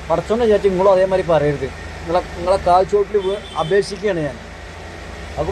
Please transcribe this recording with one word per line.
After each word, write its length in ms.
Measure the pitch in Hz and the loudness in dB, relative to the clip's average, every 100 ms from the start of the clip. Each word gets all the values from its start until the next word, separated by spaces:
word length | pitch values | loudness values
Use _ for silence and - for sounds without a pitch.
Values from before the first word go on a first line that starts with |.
| - | -2
പടച്ചോനെ 340 | 165 170 220 | -2 0 2
വിചാരിച്ച് 240 | 233 202 196 | 4 4 4
നിങ്ങളും 240 | 185 202 | 4 4
അതേമാതിരി 340 | 185 190 190 170 | 6 4 2 2
പറയരുത്. 320 | 160 147 143 | 2 2 0
നിങ്ങളെ, 560 | 131 - - - 165 175 175 180 | -4 -8 -12 -10 -2 -2 -2 -4
നിങ്ങളെ 220 | 175 190 180 | 0 2 4
കാൽ 160 | 180 190 | 4 4
ചോട്ടിൽ 240 | 208 202 208 190 | 2 2 0 0
വീ-, 160 | 208 - 151 | -4 -6 -4
അപേക്ഷിക്കുകയാണ് 600 | 160 196 196 190 202 175 147 | 0 0 0 -4 -4 -2 -4
ഞാൻ. 100 | 117 - - - - - - - - - - | -6 -14 -16 -16 -14 -14 -14 -14 -14 -10 -6
അത് 120 | 160 | 2